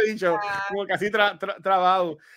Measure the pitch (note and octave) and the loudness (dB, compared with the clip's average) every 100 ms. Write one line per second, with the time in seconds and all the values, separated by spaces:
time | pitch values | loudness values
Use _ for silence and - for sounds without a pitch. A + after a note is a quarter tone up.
0 | A3 G#3+ F3+ E3 G#3 G3 G3 G3 F#3+ E3+ | 0 0 0 0 -2 -6 -4 -6 -4 -2
1 | G#3 G#3+ G3+ F3 F#3+ - F#3+ F#3+ F3+ F#3 | -2 2 2 0 -8 -6 0 2 4 2
2 | F3 D3 _ | 0 -6 _